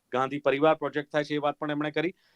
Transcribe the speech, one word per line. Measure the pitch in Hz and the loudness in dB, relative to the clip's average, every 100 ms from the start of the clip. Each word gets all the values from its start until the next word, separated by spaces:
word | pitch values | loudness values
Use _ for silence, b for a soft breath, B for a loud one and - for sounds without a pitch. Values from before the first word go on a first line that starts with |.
| - | -4
ગાંધી | 123 135 143 | -2 0 0
પરિવાર | 143 139 156 | 0 4 4
પ્રોજેક્ટ | 156 143 147 143 | 4 0 -4 -2
થાય | 151 | -2
છે, | 147 | -2
એ | 147 | -2
વાત | 143 | -2
પણ | - 151 | -2 -4
એમણે | 147 151 | -4 -2
કરી. | 151 170 - _ | -2 -4 -6 _